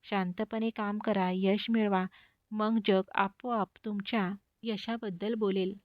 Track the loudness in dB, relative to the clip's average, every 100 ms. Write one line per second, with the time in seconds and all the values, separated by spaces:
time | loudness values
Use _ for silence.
0 | -2 -2 0 -2 -4 -2 -2 -2 -4 -2
1 | 0 2 2 2 2 2 2 2 4 2
2 | 0 -8 _ _ _ -2 0 2 4 4
3 | 4 0 0 -2 -4 -2 -2 -4 -8 -6
4 | -2 0 0 -4 _ _ -6 -6 -4 -6
5 | -6 -6 -4 0 0 2 0 -4